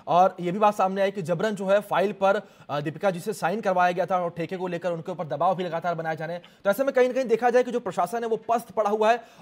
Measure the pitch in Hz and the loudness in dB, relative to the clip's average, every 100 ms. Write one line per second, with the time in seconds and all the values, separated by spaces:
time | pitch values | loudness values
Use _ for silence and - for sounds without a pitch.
0 | - 170 190 185 175 202 214 208 190 196 | 0 4 4 2 -6 2 2 2 -2 2
1 | 196 196 160 165 214 208 190 202 202 160 | -2 -2 -4 -2 -2 -2 0 0 2 0
2 | 202 196 190 202 - _ - 143 151 156 | 0 0 2 2 -2 _ -8 -4 -4 -2
3 | 202 180 214 - 170 214 208 180 180 180 | -2 -2 -6 -4 -2 -2 0 2 2 2
4 | 180 185 170 170 160 190 185 170 180 165 | 0 0 -2 -4 -6 -6 -6 -4 -4 -6
5 | - - 156 147 175 180 180 165 175 165 | -8 -8 -8 0 0 2 -2 -4 -4 -4
6 | 160 160 160 175 - _ 196 202 277 262 | -4 -6 -6 -10 -12 _ 0 2 2 4
7 | 254 247 240 220 240 247 254 240 240 - | 2 2 0 2 4 4 2 -2 -4 -2
8 | - 233 233 220 - 233 - - 208 214 | -2 -2 -4 -4 -2 -2 -2 -2 0 4
9 | 214 233 - - | 4 2 -2 -14